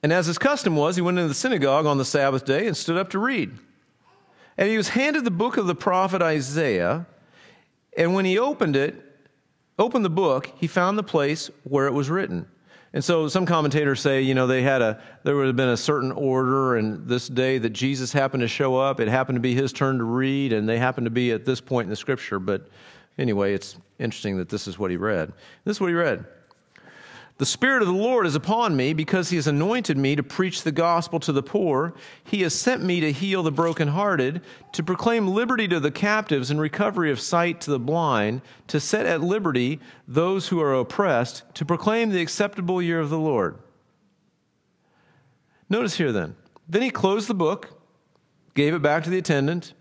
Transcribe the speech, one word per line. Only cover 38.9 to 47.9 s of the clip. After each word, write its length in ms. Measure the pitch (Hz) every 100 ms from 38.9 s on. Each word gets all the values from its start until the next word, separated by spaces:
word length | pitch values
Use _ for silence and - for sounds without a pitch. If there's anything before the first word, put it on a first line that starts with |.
| 214 190
at 160 | 165
liberty 580 | 170 208 180 127 123 151 - - -
those 420 | 127 175 196 -
who 120 | 175
are 140 | 147
oppressed, 680 | 131 123 - 202 123 120 - -
to 100 | -
proclaim 460 | 151 170 - 220 226
the 100 | 185
acceptable 600 | 165 - 202 202 175 185
year 200 | 175 170
of 100 | 147
the 80 | 160
Lord." 400 | 156 123 90 - - _ _ _ _ _ _ _ _ _ _ _ _ _ _ _ _ _ _ _ _
Notice 280 | 214 226 -
here 160 | 156
then. 240 | 107 78 85 _ _ -
"Then 140 | 180
he 80 | 254
closed 380 | 226 196 208 214
the 60 |
book, 460 | 202 160 208 - - _